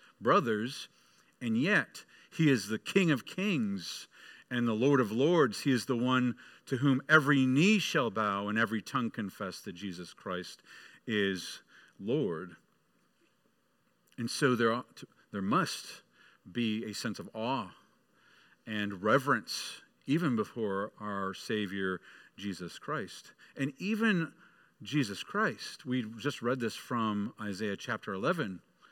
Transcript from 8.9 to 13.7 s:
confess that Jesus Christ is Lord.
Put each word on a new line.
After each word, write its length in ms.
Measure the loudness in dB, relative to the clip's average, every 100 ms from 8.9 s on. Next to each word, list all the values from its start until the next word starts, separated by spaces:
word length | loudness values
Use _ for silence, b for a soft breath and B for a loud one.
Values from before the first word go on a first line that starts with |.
| -2 -2
confess 480 | -4 -8 -6 -8 -8
that 160 | -12 -8
Jesus 360 | -8 -8 -12
Christ 520 | -12 -8 -6 -8 -14 -20 B B B -2
is 560 | 0 2 0 -6 -14 _ B B B
Lord. 560 | -4 -2 -2 -4 -8 -14 _ _ _ _ _ _ _ _ _ _ _